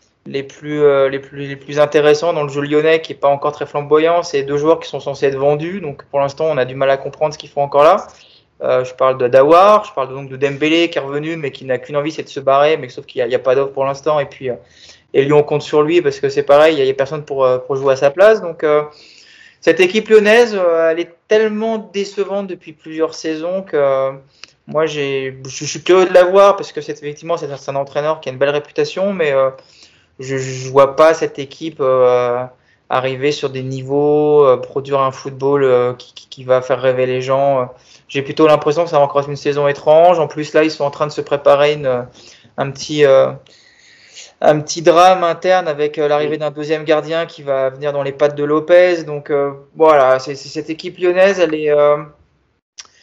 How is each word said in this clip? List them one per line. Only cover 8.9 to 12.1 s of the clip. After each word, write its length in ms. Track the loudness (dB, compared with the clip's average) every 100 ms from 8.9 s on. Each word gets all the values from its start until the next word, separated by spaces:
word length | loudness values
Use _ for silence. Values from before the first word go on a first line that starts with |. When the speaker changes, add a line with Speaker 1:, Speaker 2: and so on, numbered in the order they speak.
Speaker 1:
parle 240 | -2 0 0
de 100 | 2
Dawar, 560 | 4 6 6 6 4 2
je 80 |
parle 160 | -8 -8
donc 200 | -10 -14
de 80 | -4
Dembélé 540 | -4 -2 0 0 0
qui 80 | -2
est 20 |
revenu, 360 | -6 -6 -8 -8
mais 120 | -8
qui 160 | -8 -6
n'a 140 | -6
qu'une 180 | -4 -6
envie, 140 | -4